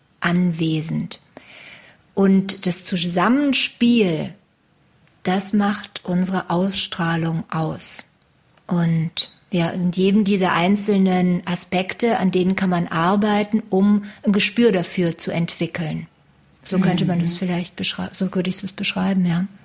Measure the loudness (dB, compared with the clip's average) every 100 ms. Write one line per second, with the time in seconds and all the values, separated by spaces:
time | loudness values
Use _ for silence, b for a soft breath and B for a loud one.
0 | _ -6 -2 2 2 0 0 -2 -2 -4
1 | -6 -10 _ B B B B B B B
2 | _ 0 4 4 2 -4 -4 -4 -4 -4
3 | -2 0 2 2 2 0 -2 0 2 4
4 | 2 0 -4 -10 _ _ _ _ _ _
5 | _ _ -2 -2 0 0 0 -2 -8 -14
6 | -4 -2 0 -2 -2 0 0 -2 -6 -4
7 | -2 0 -2 -4 -4 -4 -4 -4 -8 -8
8 | -12 _ _ _ _ _ -4 0 2 2
9 | 0 -4 -8 -8 -6 -2 -2 0 -2 2
10 | 4 4 4 2 2 2 2 2 2 2
11 | 4 4 2 0 -2 -6 -2 -4 -4 -2
12 | 0 2 0 2 0 0 0 0 -2 0
13 | 0 2 2 0 0 -2 0 2 4 2
14 | 0 B 0 2 0 2 4 4 -2 -2
15 | -2 -2 -6 -4 -4 -4 -6 -4 -6 -6
16 | -10 _ _ _ _ _ -4 0 2 2
17 | 2 0 0 -2 -2 -4 -4 -6 -6 -6
18 | -8 -4 -4 -2 -2 -4 -8 -6 -6 -2
19 | 0 2 2 0 -2 -8